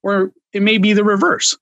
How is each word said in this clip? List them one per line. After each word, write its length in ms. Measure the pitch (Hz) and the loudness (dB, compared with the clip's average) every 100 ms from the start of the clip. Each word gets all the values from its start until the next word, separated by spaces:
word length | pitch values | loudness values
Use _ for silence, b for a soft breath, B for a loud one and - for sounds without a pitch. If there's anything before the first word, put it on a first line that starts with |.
or 280 | 190 202 190 - _ | -4 -2 -4 -8 _
it 80 | 202 | -2
may 160 | 208 220 | 0 2
be 160 | 208 | 2
the 120 | 208 | 2
reverse. 520 | 208 202 339 - - - | 2 0 0 0 -4 -6